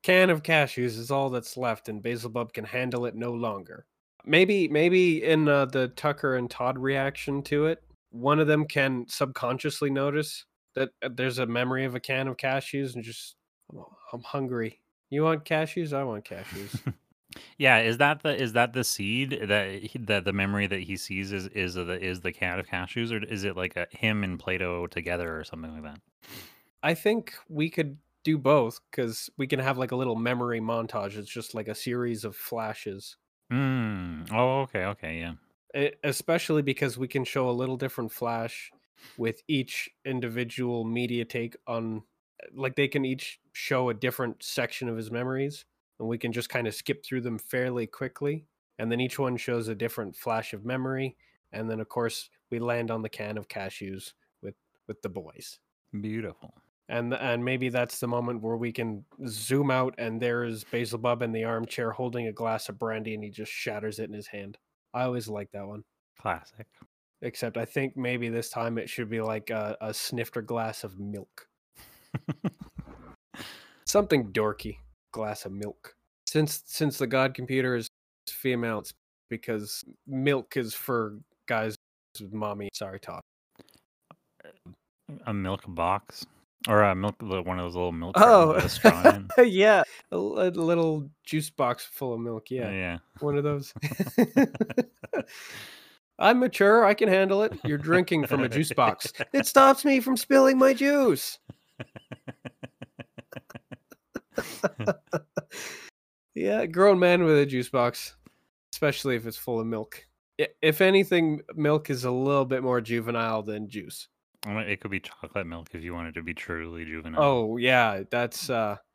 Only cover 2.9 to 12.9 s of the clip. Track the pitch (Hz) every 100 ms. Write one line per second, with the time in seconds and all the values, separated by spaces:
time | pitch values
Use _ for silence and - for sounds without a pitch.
2.9 | 120 120 110 120 120 117 101 90 - _
3.9 | _ _ _ - 156 190 202 165 147 170
4.9 | 185 180 156 123 156 151 143 131 135 127
5.9 | - 151 147 139 127 120 - 127 131 135
6.9 | 139 139 - - 139 143 147 156 165 _
7.9 | _ _ 120 131 151 156 151 151 143 135
8.9 | 127 120 - 135 - 123 131 151 - 147
9.9 | 135 139 147 151 - - _ _ - 131
10.9 | _ 131 120 131 123 120 117 127 131 135
11.9 | 123 - 131 135 123 135 135 - 143 135